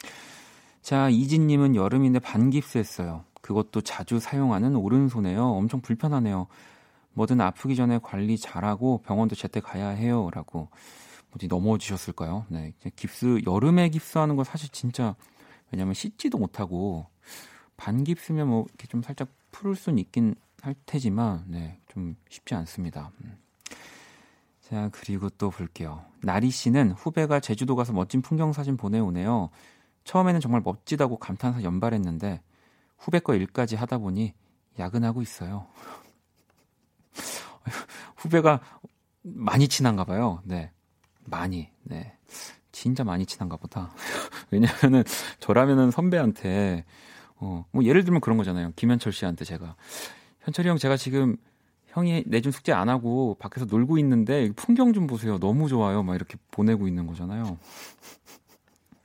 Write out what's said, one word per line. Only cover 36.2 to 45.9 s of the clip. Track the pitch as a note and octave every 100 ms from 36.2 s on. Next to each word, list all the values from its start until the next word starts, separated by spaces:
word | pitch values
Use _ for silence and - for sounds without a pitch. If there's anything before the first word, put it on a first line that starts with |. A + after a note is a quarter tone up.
| _ _ _ _ _ _ _ _ _
<laughs> | - - - - - - - - - - -
후배가 | D#3+ E3 D#3 C#3 - - - _ _ _
많이 | F#3 - G#2+ B2+ C#3
친한가 | - C3 G2+
봐요. | F2+ F#2+ A#2 F2 F#2+
네, | F2+ D#2+ - _ _ _ _ -
많이. | - F3 F2+ D#2 _
네, | - - A2+ - _ - - - _
진짜 | - A#2+ C3
많이 | A2+ F2+ F#2+
친한가 | - F2+ D#2+
보다. | - G#2+ F2 - - -
<laughs> | - - -
왜냐면은 | G2+ A#2+ - C#3 C3 A2 - - -
저라면은 | - A#2+ C#3 C3+ B2+